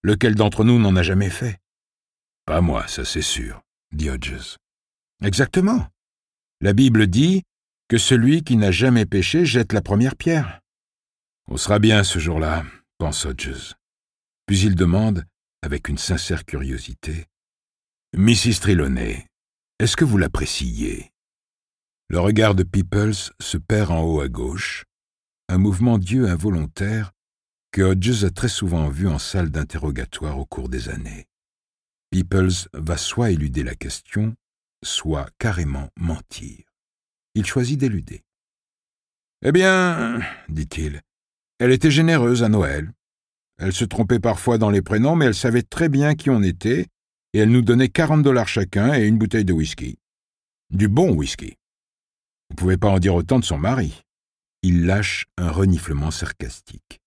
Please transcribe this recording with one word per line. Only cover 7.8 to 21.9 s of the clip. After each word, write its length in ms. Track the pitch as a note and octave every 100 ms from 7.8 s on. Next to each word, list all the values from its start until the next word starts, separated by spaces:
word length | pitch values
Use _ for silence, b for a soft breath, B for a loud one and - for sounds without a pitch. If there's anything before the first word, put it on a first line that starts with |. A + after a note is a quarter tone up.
| _
que 100 | A#2
celui 460 | - B2+ A#2+ D#3+
qui 140 | D#3 A#2+
n'a 140 | G2+
jamais 340 | F2+ B2+ B2 G#2
péché 400 | G2+ F2 D#3+ E3+
jette 260 | A#2 A2
la 100 | G#2+
première 360 | - G2+ B2+ -
pierre. » « 420 | E3 D#3+ G#2 - _ _ _ _ _ _ _ _ -
On 80 | -
sera 240 | - G#2
bien 240 | A2 G#2+
ce 160 | G2 F2+
jour-là », 460 | D#2 D#2+ D#2 D#2+ D#2 - _ _
pense 280 | D#2+ D#2 C#2+
Hodges. 480 | B1+ C2 B1+ - - _ _ _ _ _ _ -
Puis 140 | G2
il 160 | G#2 F2+
demande, 500 | F2+ F#2 A2 F#2 - _ _ _
avec 260 | D2 D2 -
une 100 | C#2+
sincère 480 | - F2 - D#2+ -
curiosité, « 800 | C#2 C2+ B1+ - - - D#2+ D#2+ _ _ _ _ _ _ _ _ F2
Missus 420 | G#2 A#2 A#2 G2+
Trelawney, 680 | G2+ F2+ C#2 B1 A1+ A1+ - _ _ _ _ _
est-ce 180 | A#2 -
que 80 | D#3
vous 120 | G2+
l'appréciez ? » 920 | E2 - D2 - B1+ A1 - - - _ _ _ _ _ _ _ _